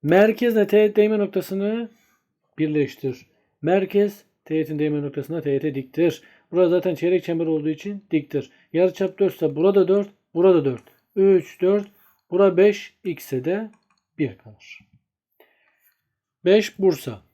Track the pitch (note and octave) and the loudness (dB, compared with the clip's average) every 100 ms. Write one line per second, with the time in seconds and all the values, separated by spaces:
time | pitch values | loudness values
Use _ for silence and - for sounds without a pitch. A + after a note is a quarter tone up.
0 | D3 F3+ G#3+ A3 A#3+ A3 G3+ G#3 G#3+ G#3 | 2 4 4 2 0 2 2 4 4 2
1 | G#3 G#3+ G3+ G3 F3+ G3 G3+ A3+ A3+ _ | 2 2 -2 -4 -6 -6 -4 -6 -8 _
2 | _ _ _ _ _ - D#3 D3+ C#3+ - | _ _ _ _ _ -6 -2 -2 -2 -4
3 | C3+ B2 _ _ _ _ D3+ F#3 F#3+ G3+ | -8 -8 _ _ _ _ -2 -2 0 -2
4 | G3+ G3+ _ _ - D#3 D#3 D3+ D3+ D3 | -2 -6 _ _ -8 -6 -6 -4 -4 -4
5 | C#3+ C#3+ C#3 E3 D3 C#3 D3+ C3+ B2+ - | -6 -10 -8 -8 -4 -4 -4 -8 -10 -2
6 | E3+ - _ _ _ F3 F3+ F3+ F#3 D#3+ | -2 -2 _ _ _ 0 2 2 -2 -4
7 | F3 F#3 F3 E3 D#3+ D#3 D3 D3+ G3+ G3+ | -2 -2 -2 -4 -2 -2 -4 -6 -10 -14
8 | _ D#3+ C3+ C#3+ - _ _ D#3+ F#3 F3+ | _ -4 -4 -8 -8 _ _ 0 0 0
9 | F#3+ F#3+ G3 - D#3 C#3+ F#3 G3+ F3+ G3+ | -6 -2 -4 0 -4 0 2 2 2 0
10 | G3+ _ _ E3 F#3 F3 C#3 A#2+ _ _ | -2 _ _ 2 4 4 2 -6 _ _
11 | _ G#3 G3 F#3 - - F3+ G3+ G3+ _ | _ 0 4 4 0 -2 0 0 -4 _
12 | _ _ _ F3+ G3 F3 G#3 G#3 - _ | _ _ _ 2 4 6 2 2 -10 _
13 | F#3+ D#3 - B2+ C3+ G3 A3 _ _ _ | -10 -10 -8 -6 -4 -6 -8 _ _ _
14 | _ - C#3 F#2+ A2+ G#2+ - - _ _ | _ -6 -6 -6 -20 -20 -20 -20 _ _
15 | _ _ _ _ _ _ _ _ _ _ | _ _ _ _ _ _ _ _ _ _
16 | _ _ _ _ F3 G#3 G#3 - F#3+ D#3 | _ _ _ _ 2 2 2 0 0 0
17 | - G#2 _ | -8 -14 _